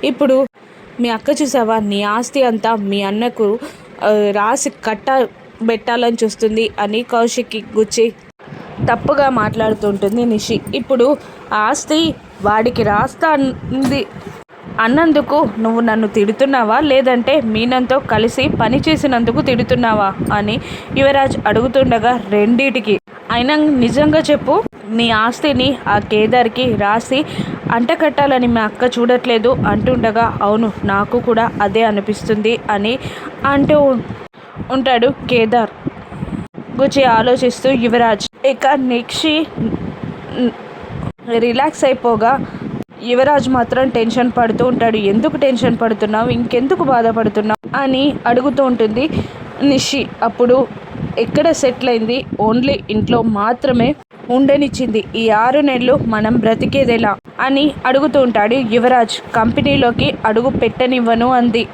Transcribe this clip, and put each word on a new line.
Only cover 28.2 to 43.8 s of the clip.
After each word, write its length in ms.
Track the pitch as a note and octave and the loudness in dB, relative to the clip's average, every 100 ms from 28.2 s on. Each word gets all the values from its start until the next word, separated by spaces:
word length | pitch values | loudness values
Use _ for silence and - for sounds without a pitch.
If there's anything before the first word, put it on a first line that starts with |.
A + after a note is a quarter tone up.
| C#4+ C4 A#3+ | 2 2 2
మీ 140 | A#3 | 0
అక్క 240 | G#3+ G#3+ B3 | -2 0 -2
చూడట్లేదు" 600 | B3 A#3+ B3 B3 A#3 A3 C4 - | 0 2 2 2 2 2 2 0
అంటుండగా, 600 | G#3 B3+ B3 A3+ G#3+ A#3 - | 0 0 0 0 0 -2 0
"అవును, 280 | G3+ A3 A3+ - | 0 2 0 -2
నాకు 340 | G3+ G3 G#3 A#3+ | -2 -2 0 -2
కూడా 260 | A#3+ A3+ A#3 - | 0 0 0 0
అదే 240 | G#3 G#3 | 0 2
అనిపిస్తుంది" 680 | A3+ G#3 G3+ G#3 - G#3+ G#3+ A#3 - | 2 0 -4 -6 -4 -2 0 -2 -2
అని 240 | G#3 G#3 C4 - - - - | -2 -2 -4 -8 -12 -14 -6
అంటూ 340 | C#4 C#4 C#4+ D4+ C#4 B3+ - - - _ - - - | 0 0 4 4 4 2 -4 -14 -16 _ -20 -16 -6
ఉంటాడు 380 | C4 C4 B3 A#3+ C4+ - | -2 0 2 2 0 -2
కేదార్ 460 | A#3+ A3 A#3+ A3 - - - - - - - - - - | 0 2 2 0 -6 -12 -12 -18 -12 -10 -10 -12 -16 -12
గురించి 280 | B3 C4+ C#4 C4 | -2 0 2 2
ఆలోచిస్తూ 580 | A3+ A#3 B3 B3+ A#3+ C4 C4+ | 4 2 2 0 0 0 0
యువరాజ్. 460 | A#3 A#3 A#3 G#3+ - - C4+ | 2 2 2 0 -4 -2 -2
ఇక 200 | C4+ C4+ C#4+ | 0 0 0
నిక్షి 540 | B3+ A#3+ A#3 - D#4+ D4+ D#4+ - A3+ - - - - - - - B3 - - - - - - - - A#3 | 0 -2 -4 -4 0 0 -2 -4 -4 -4 -8 -10 -12 -12 -12 -4 -4 -4 -16 -16 -14 -10 -10 -10 -4 -2
రిలాక్స్ 460 | A#3 A#3+ D4+ D4+ | 0 0 -2 2
అయిపోగా 480 | C#4 B3+ A#3+ A3 A3+ G#3+ - - - - - - | 0 2 0 2 2 0 -4 -10 -10 -10 -12 -12
యువరాజ్ 460 | A#3 B3 C4 C#4+ A#3+ | -2 2 4 2 2
మాత్రం 360 | C4 A#3 A#3+ | 0 0 0